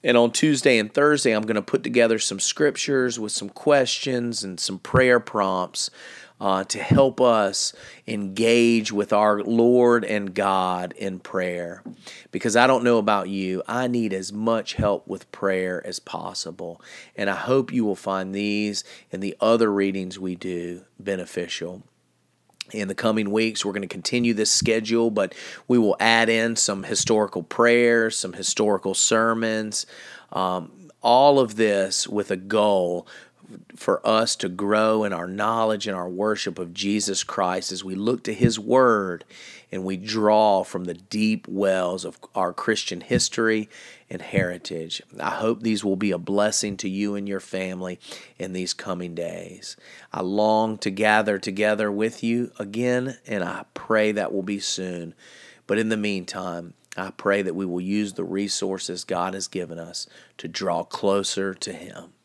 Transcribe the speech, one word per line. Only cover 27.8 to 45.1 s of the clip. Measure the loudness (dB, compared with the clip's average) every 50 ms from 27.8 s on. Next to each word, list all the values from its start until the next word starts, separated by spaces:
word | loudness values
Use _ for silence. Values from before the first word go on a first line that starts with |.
| 6 6 4 4 2 0 -2
some | -4 -6 -6 -8
historical | -6 -4 -4 0 2 2 2 2 0 -2 -2 0
sermons, | 2 2 4 4 4 4 4 2 2 0 0 -2 -2 -4 -4 -6 -6 -8 -8 -14 -20 -20 -20 -20 -20 -18 _
um, | -2 -2 0 0 0 -2 -6 -8 -16 -20 -20 -20 _ _
all | 2 4 6 8 8 8 8 6
of | 4 2 2
this | 2 2 4 4 2 0 0 -2 -4 -4
with | -2 -2 -4 -2 -2
a | -4
goal | -6 -4 0 2 2 4 4 4 2 2 0 -2 -4 -6 -10 -20 -20 -20 _ _ _ -20 -20 -20 -20 -20 _ -20
for | -4 0 0 0 2 2
us | 2 4 4 2 0 -2
to | -4 -4 -6
grow | -4 -4 0 2 2 4 4 4 2 2 0
in | -2 -4
our | -6 -6
knowledge | -6 -4 -2 -2 0 0 2 2 0 0 -2 -4
and | -6 -6
our | -6 -6 -6
worship | -4 -2 0 0 0 -2 -4 -8 -6
of | -8 -10 -10 -8
Jesus | -6 -2 0 0 0 0 -2 -4 -4 -4
Christ | -4 -2 -2 0 0 -2 -2 -4 -6
as | -10 -8 -8
we | -8 -8
look | -4 -2 -2 -2 -2 _
to | -8 2
His | 4 4 4 4
Word | 0 -2 2 4 4 6 6 4 2 0 -4 -6 -10 -12 _ -20 -20 -20 -20 -20 -20 _ _
and | -8 -6 -4
we | -4 -6
draw | -6 -6 -4 -2 2 4 4 6 6 6 4 4 2 0
from | -2 -6 -8 -6
the | -6 -8
deep | -10 -10 _ -2 0 0 0 0 -2 -6
wells | -6 -2 0 2 2 2 2 0 -2 -4 -4 -8
of | -10 -12 _ -20 -8 _
our | -2 -2 -2 -2
Christian | -2 0 0 0 0 -2 -6 -8 -10
history | -4 0 0 0 0 0 -2 0 2 2 2 0 -2 _ -14 -20 -20 -20 -20 -20 _
and | _ -12 -12
heritage. | -10 -2 0 0 0 0 -4 -8 -10 -10 -8 -8 -8 -8 -10 -12 -12 _